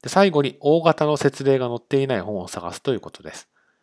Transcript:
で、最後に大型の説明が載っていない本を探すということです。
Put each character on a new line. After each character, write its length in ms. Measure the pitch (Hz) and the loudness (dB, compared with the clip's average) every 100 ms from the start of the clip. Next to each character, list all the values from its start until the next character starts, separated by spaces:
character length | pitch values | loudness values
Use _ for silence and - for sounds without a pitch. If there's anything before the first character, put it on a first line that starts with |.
で、 60 | 120 | 0
最 200 | 190 202 | 2 4
後 140 | 151 | 4
に 140 | 139 - | 0 -2
大 240 | 143 165 | 2 4
型 220 | 165 156 151 | 4 2 0
の 120 | 147 | 2
説 260 | 143 - | 0 0
明 140 | 135 135 | 0 0
が 100 | 127 | 0
載 100 | 120 | -6
っ 40 | |
て 220 | _ 139 | _ -2
い 20 | 135 | 0
な 100 | 120 | -2
い 60 | |
本 160 | 92 104 | -4 -8
を 100 | 87 | -8
探 240 | - 87 | -10 -10
す 100 | - | -8
と 100 | - | -6
い 40 | 117 | -6
う 20 | |
こ 100 | 82 | -8
と 140 | - | -18
で 100 | 78 | -18
す。 160 | - - _ _ _ | -18 -20 _ _ _